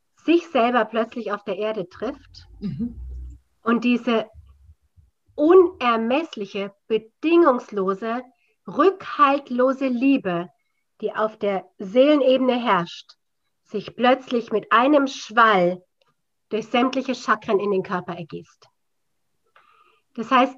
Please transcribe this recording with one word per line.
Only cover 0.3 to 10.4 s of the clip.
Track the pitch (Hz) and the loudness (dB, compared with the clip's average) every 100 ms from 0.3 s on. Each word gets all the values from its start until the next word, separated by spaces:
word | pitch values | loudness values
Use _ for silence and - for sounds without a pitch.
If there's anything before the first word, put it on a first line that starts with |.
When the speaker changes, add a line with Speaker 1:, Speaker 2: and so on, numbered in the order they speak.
| 339 - | 0 0
Speaker 1:
selber | 254 233 247 214 | -2 0 0 -2
plötzlich | 226 226 247 202 | -4 -6 -8 -8
auf | 202 | -8
der | - 185 | -8 -6
Erde | 214 214 175 | -6 -6 -10
trifft | - 226 - _ - - - | -10 -10 -10 _ -20 -20 -14
Speaker 2:
Mhm. | 202 135 240 - - - - - _ _ | -10 -8 -10 -10 -14 -14 -16 -20 _ _
Speaker 1:
und | 226 233 | -4 -2
diese | 247 240 247 226 - - - _ _ _ _ _ _ _ _ - | 0 -2 -2 -4 -4 -14 -20 _ _ _ _ _ _ _ _ -2
unermessliche, | 302 370 349 - 247 226 226 277 330 226 196 202 196 - - | 4 6 6 0 -2 -2 -2 -2 -4 -10 -10 -8 -10 -12 -4
bedingungslose, | 220 220 _ 311 339 311 247 - 202 190 190 226 240 254 _ _ _ - | -4 -4 _ 2 4 4 2 -4 -6 -4 -4 -6 -8 -12 _ _ _ -6
rückhaltlose | 208 370 381 - - 277 285 - 247 262 269 269 | 2 2 2 -4 2 2 2 -2 0 0 0 -2
Liebe, | 240 269 269 190 170 | 0 2 2 0 -4